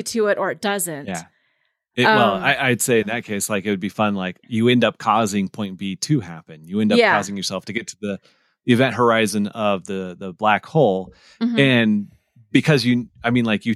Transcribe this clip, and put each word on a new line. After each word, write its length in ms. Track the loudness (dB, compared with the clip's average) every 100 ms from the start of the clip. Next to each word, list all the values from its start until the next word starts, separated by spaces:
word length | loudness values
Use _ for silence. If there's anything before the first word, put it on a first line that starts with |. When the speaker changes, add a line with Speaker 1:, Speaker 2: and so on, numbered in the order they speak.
| -2
Speaker 1:
you 80 | -2
Speaker 2:
up 40 | 0
Speaker 1:
to 40 |
it 60 | 0
or 140 | -2
it 100 | -4
doesn't. 460 | -4 -4 -4 -8 -8
Speaker 2:
Yeah. 160 | -10 -10 _ _ _ _ _ _ 0
It, 100 | 2
well, 300 | 4 4 2
Speaker 1:
Um, 80 |
Speaker 2:
I, 240 | 0 0 0
I'd 120 | 0
say 200 | 2 0
in 60 | 0
that 160 | -4 -6
case, 240 | -6 -4
like, 160 | -4 -2
it 40 |
would 100 | -2
be 80 | -4
fun. 260 | 0 0 0
Like, 240 | -4 -8 -6
you 200 | 0 2
end 140 | 4
up 140 | 2 0
causing 500 | 0 2 2 0 -4
point 280 | -4 -10 -8
B 180 | -8 -6
to 240 | -2 -2
happen. 420 | -2 -14 -18 -20 -8
You 140 | -2
end 120 | 2
up 60 | 4
Speaker 1:
Yeah. 180 | 4 2
Speaker 2:
causing 200 | -2 -6
yourself 280 | -8 -8 -8
to 80 |
get 140 | -8 -10
to 100 | -12
the 180 | -10 -10 _ _ _ _ 0
event 300 | 2 2 2
horizon 520 | 2 4 2 0 -4
of 380 | -2 -2 -2 -4
the, 300 | -8 -8 -10
the 140 | -12
black 320 | -2 2 2 0
hole. 480 | 2 2 2 -6 -16 _ -6
Speaker 1:
Mm-hmm. 180 | -4 0
Speaker 2:
And 480 | 2 4 2 0 -4 _ _ _ _
because 340 | 0 2 2 2
you, 240 | 0 -2 _
I 60 | -2
mean, 160 | 0 0
like, 200 | -2
you 100 | -2